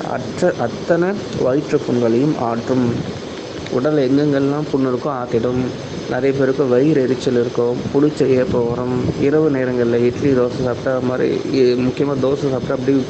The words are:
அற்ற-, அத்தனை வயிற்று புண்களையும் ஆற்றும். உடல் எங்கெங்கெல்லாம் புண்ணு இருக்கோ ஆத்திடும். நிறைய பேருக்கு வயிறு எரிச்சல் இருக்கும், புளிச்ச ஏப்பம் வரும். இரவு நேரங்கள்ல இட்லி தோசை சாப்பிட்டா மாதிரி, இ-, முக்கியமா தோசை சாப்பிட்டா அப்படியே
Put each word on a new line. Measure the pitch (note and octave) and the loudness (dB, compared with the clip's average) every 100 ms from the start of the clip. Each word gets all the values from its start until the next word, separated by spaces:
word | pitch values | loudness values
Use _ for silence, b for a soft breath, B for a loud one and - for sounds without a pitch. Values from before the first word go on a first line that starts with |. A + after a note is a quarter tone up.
| - | -2
அற்ற-, | B2+ - - F3+ - | -6 -6 -2 0 0
அத்தனை | A#2 - - E3+ F3+ G#3 - - | -4 -4 -2 0 0 -2 -6 -2
வயிற்று | B2+ C#3 D3 D3 | 0 0 0 -2
புண்களையும் | C3+ B2 A#2 A#2 D3 D3 | 0 0 2 2 2 0
ஆற்றும். | A#2 A#2 A#2 C3 A#2+ A#2+ - - - - - - - | -2 -4 -2 0 0 -2 -6 -8 -10 -12 -12 -10 -4
உடல் | B2 C#3+ D3+ | -2 0 2
எங்கெங்கெல்லாம் | B2+ C#3 D3 C#3 C#3 C#3+ D3+ C#3 | 2 2 2 2 0 -2 -2 0
புண்ணு | C3 | 0
இருக்கோ | B2 D3+ | 0 -2
ஆத்திடும். | C3 B2 A#2 B2 B2+ B2 B2 - - - | -6 -2 -2 0 -2 -2 -4 -10 -10 -6
நிறைய | B2+ C3+ C3+ | -2 0 2
பேருக்கு | C3+ C3+ C#3 | 2 2 2
வயிறு | B2 D3 D3 | 4 4 4
எரிச்சல் | B2 B2+ - | 2 0 0
இருக்கும், | A#2+ A#2+ B2 A#2+ B2+ - | 0 0 0 0 0 0
புளிச்ச | C#3 D3 D3 C3 | 2 2 2 2
ஏப்பம் | B2+ B2+ B2 A#2 | 2 2 0 0
வரும். | A#2+ B2 B2 B2 - | -2 -2 -2 -2 0
இரவு | C#3 D3+ D#3+ | 2 2 2
நேரங்கள்ல | C3+ B2+ B2 A#2+ | 2 0 0 2
இட்லி | A#2+ B2 B2 D3 | 2 2 2 2
தோசை | C3 B2 A#2+ | 2 2 0
சாப்பிட்டா | B2+ A2+ C3+ C3 | -2 -2 -2 -2
மாதிரி, | B2+ B2+ C3 - | 0 0 0 0
இ-, | - C3+ B2 B2 | 0 2 4 4
முக்கியமா | B2+ - C#3+ C3+ | 0 0 -2 0
தோசை | C3 C#3+ C#3+ | 0 0 0
சாப்பிட்டா | C3 A#2 | -2 -2
அப்படியே | C3+ B2+ C#3 B2 | -2 2 0 0